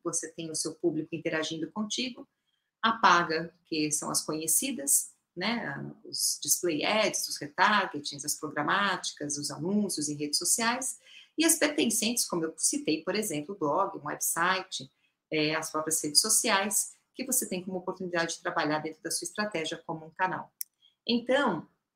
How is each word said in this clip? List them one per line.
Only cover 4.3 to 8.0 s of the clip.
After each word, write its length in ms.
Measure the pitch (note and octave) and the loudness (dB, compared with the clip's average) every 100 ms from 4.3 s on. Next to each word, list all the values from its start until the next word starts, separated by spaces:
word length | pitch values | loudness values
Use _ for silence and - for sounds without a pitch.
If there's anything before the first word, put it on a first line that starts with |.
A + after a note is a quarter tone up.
| D#3 D#3+ - C4+ C4+ C#4 - - - _ E3+ | -4 2 2 2 -2 2 2 2 -12 _ -4
né? 560 | G3+ A#3 C#3+ C#3+ C#3+ - - | -2 -2 -4 -6 -10 -12 -12
Os 340 | - - - | -2 -2 0
display 440 | - - F3 D3 E3+ | 0 2 2 0 2
ads, 420 | G#3+ G3 - - | 2 2 0 -4
os 100 | - | -6
retargetings, 840 | C#3+ - G3 G#3 F#3 D3 | -8 2 4 4 2 -4